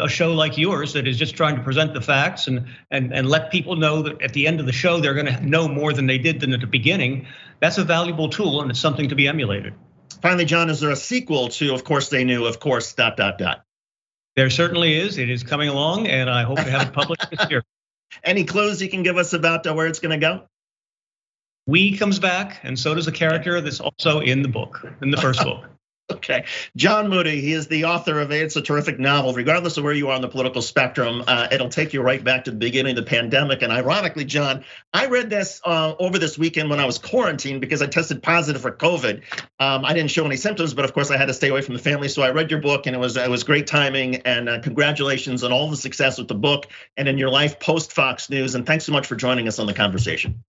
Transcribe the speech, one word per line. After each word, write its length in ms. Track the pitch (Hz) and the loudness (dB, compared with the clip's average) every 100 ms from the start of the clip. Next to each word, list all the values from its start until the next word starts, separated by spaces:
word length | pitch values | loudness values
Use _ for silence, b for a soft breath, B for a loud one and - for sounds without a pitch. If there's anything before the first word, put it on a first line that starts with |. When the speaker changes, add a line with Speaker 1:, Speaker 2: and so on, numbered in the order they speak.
Speaker 1:
a 80 | 147 | -2
show 260 | - 165 | 0 2
like 240 | 160 156 143 | 2 0 2
yours 340 | 175 160 113 | 0 0 -2
that 120 | 147 131 | -2 -2
is 100 | 120 | -2
just 200 | 151 - | -2 0
trying 180 | 156 135 | 0 0
to 60 | |
present 320 | 127 131 156 | 0 0 0
the 80 | 143 | -2
facts 460 | 131 139 156 185 - | 0 2 2 -2 -2
and, 180 | 127 123 B B | -2 -4 B B
and, 240 | 135 127 | -2 -2
and 160 | 131 131 | 0 2
let 220 | 156 156 | 2 2
people 240 | 180 180 175 | -2 -2 0
know 260 | 156 156 | 2 2
that 180 | 151 151 | -2 -4
at 120 | 131 | -4
the 160 | 139 147 | 0 2
end 100 | 165 | 2
of 80 | 131 | 0
the 60 | |
show 280 | 120 180 170 | 0 2 2
they're 140 | 147 | 2
gonna 260 | 139 143 123 | 0 0 -2
know 280 | 139 160 160 | 2 2 2
more 240 | 139 151 | 0 0
than 140 | 139 131 | 0 2
they 120 | 131 | 2
did 220 | 165 151 | 0 0
than 120 | 131 | -2
at 80 | 123 | -2
the 60 | 120 | 0
beginning, 600 | 127 123 190 127 135 B B B B | 0 2 2 0 -4 B B B B
that's 180 | 160 175 | 0 2
a 60 | |
valuable 440 | 170 170 175 160 156 | 2 2 0 -2 -2
tool, 320 | - 196 143 | 0 -2 0
and 100 | 139 | -2
it's 100 | 123 | 0
something 280 | 156 147 139 | 0 0 0
to 60 | |
be 140 | 139 139 | 2 2
emulated. 440 | 156 113 101 101 - - _ _ - | 2 -2 -2 -6 -14 -20 _ _ -4
Speaker 2:
Finally, 240 | 170 180 | 0 2
John, 260 | 165 170 165 | 2 2 2
is 80 | 143 | 0
there 120 | 147 | 0
a 60 | 135 | -2
sequel 520 | - 247 247 147 123 | -2 -4 0 0 0
to 260 | - 139 | -2 -2
Of 80 | 127 | -2
Course 260 | - 143 139 | 0 0 0
They 140 | 147 | 0
Knew, 220 | 127 120 117 | 2 2 0
Of 140 | 113 | -2
Course, 320 | 147 120 - | 0 0 -2
dot, 240 | - 113 - | 0 0 2
dot, 220 | 101 95 | 0 0
dot? 260 | 87 - _ _ _ _ _ _ _ - | -4 -4 _ _ _ _ _ _ _ 2
Speaker 1:
There 140 | 131 | 2
certainly 440 | 127 170 175 170 | 4 2 4 2
is. 240 | 156 202 156 | 2 0 -2
It 100 | 123 | -2
is 140 | 123 | -4
coming 260 | 123 147 147 | -4 -2 0
along, 380 | 139 156 190 220 | 0 0 0 0
and 240 | 131 127 | 0 2
I 140 | 123 | 0
hope 140 | 113 139 | 0 0
to 120 | 143 | 0
have 160 | 135 135 | 0 0
it 60 | |
published 360 | 143 143 165 - | 0 -2 -2 -6
this 220 | 151 139 | -2 0
year. 140 | 139 - _ _ | 0 -4 _ _
Speaker 2:
<laughs> 300 | _ _ - | _ _ -8
Any 220 | 165 196 | -2 0
clues 360 | 165 202 208 202 | 2 0 0 0
you 80 | 190 | -4
can 140 | 190 | -2
give 140 | 185 180 | 0 2
us 160 | 175 | 0
about, 340 | 175 165 165 160 | 0 0 0 -2
uh, 80 | |
where 140 | 156 160 | 0 0
it's 100 | 160 | -2
gonna 200 | 165 151 | -2 0
go? 280 | 156 185 - _ _ _ _ _ _ _ _ _ _ _ - | 0 0 -8 _ _ _ _ _ _ _ _ _ _ _ 0
Speaker 1:
We 300 | 165 202 196 | 4 4 2
comes 240 | 202 190 | 0 2
back, 400 | 185 180 202 - | 0 0 -4 -10
and 160 | 131 127 | -8 -4
so 160 | 156 | -2
does 140 | 160 160 | 0 -2
a 40 | |
character 480 | - 160 165 175 175 | 0 0 0 0 -2
that's 200 | 147 143 | -2 -6
also 400 | - - 165 151 | -6 -2 0 2
in 220 | 135 131 | 2 2
the 60 | 139 | 0
book, 380 | 113 - - - - | -2 -6 -10 -16 -6
in 80 | 135 | -2
the 60 | 139 | 2
first 260 | 139 120 | 2 0
Speaker 2:
<laughs> 20 | |
Speaker 1:
book. 200 | 135 - - - _ _ - | -2 -8 -12 -20 _ _ -12
Speaker 2:
Okay, 340 | - - 135 B B B - | -10 -4 -4 B B B 0
John 320 | 175 214 208 | 2 4 2
Moody, 320 | 185 165 147 | 2 2 0
he 120 | 143 | 0
is 160 | 160 156 | -2 0
the 160 | 156 | 0
author 360 | 165 170 170 151 | 0 0 0 0
of 120 | 143 | 0
It's 240 | 151 156 151 | 0 0 -2
a 40 | |
Terrific 380 | - 147 147 120 | 0 0 0 0
Novel. 340 | 135 143 131 | 2 4 2
Regardless 460 | 123 123 175 175 156 | 0 2 2 0 -2
of 60 | |
where 100 | 147 | 0
you 140 | 147 143 | 0 0
are 60 | |
on 60 | 131 | 0
the 80 | 127 | -2
political 320 | 131 127 127 | -2 -2 -2
spectrum, 600 | 113 - 123 - 117 120 127 | 0 2 2 2 -2 0 0
uh, 220 | 120 120 | 2 2
it'll 200 | 131 123 | 0 0
take 240 | - - | -2 -2
you 80 | 135 | 0
right 200 | 170 135 | 2 2
back 220 | 120 127 | 2 0
to 60 | 127 | -2
the 60 | 110 | -4
beginning 420 | 117 131 131 123 | 0 0 0 -2
of 60 | |
the 40 | - | 0
pandemic. 540 | 117 117 135 143 131 | 0 2 2 2 0
And 100 | 117 | 0
ironically, 540 | 117 127 196 180 156 139 | 0 2 0 0 -4 -4
John, 380 | 151 143 135 B B - | 0 0 -2 B B -4
I 140 | 180 262 | -2 2
read 240 | 247 240 | 0 0
this, 320 | 202 190 - | -2 -4 -4
uh, 300 | 175 165 156 156 | -2 0 0 0
over 200 | 185 180 | 0 0
this 180 | 160 147 | 0 0
weekend 320 | 165 165 151 | 0 0 0
when 120 | 147 | 0
I 40 | |
was 140 | 135 117 | 0 -2
quarantined 640 | - 247 208 147 139 135 | 0 2 2 0 -4 -6
because 180 | 127 147 | -4 -2
I 60 | 143 | 0
tested 360 | 175 - 139 | 0 -2 -2
positive 380 | - 170 151 135 | 2 2 2 -2
for 120 | 120 | -4
covid. 500 | - 160 170 127 104 B B B - | 0 0 2 0 -4 B B B -2
Um, 280 | 135 135 151 | 0 0 0
I 80 | |
didn't 160 | 165 147 | 0 0
show 160 | - 151 | 0 0
any 100 | 135 | 0
symptoms, 380 | 208 208 165 | -2 -2 -2
but 100 | 123 | 0
of 80 | 135 | -2
course 180 | - 143 | 0 0
I 60 | 135 | 2
had 100 | 135 | 0
to 80 | |
stay 140 | 123 139 | 2 2
away 140 | 135 | 2
from 120 | 139 | -2
the 60 | 120 | -4
family. 280 | 139 143 143 | -2 0 -2
So 140 | 143 | 2
I 80 | 131 | 2
read 180 | 147 160 | 2 0
your 100 | 156 | 0
book, 260 | 143 143 131 | 2 0 0
and 80 | |
it 40 | 127 | -2
was, 180 | 127 120 | -2 0
it 140 | 123 | 0
was 140 | 123 | 0
great 220 | - 151 151 | 2 2 4
timing. 500 | 147 139 135 127 127 | 2 2 0 0 0
And, 320 | 127 120 120 | 0 0 0
uh, 100 | 117 | -2
congratulations 840 | 131 120 147 147 139 131 139 123 | -2 0 2 2 0 -2 -2 -2
on 80 | 123 | 0
all 180 | 127 151 | 0 0
the 60 | 147 | -4
success 420 | 143 - 135 127 | -6 0 0 0
with 100 | 107 | -6
the 60 | |
book 320 | 107 143 143 - B B - | -2 0 0 -2 B B -4
and 120 | 143 | -2
in 80 | 135 | 0
your 140 | 131 | 2
life 280 | 135 147 147 | 4 2 0
post 340 | - 160 156 | 0 0 0
Fox 360 | - 135 123 - | 0 0 -2 -4
News. 260 | 139 127 | -2 -2
And 120 | 127 - | -2 0
thanks 180 | 156 | 0
so 80 | 160 | 2
much 140 | 147 131 | -2 0
for 100 | 107 | -2
joining 320 | 127 127 113 | 0 0 0
us 100 | 107 | -2
on 80 | 107 | -2
the 80 | |
conversation. 680 | 98 104 92 117 78 - - | 0 0 2 0 -2 -4 -6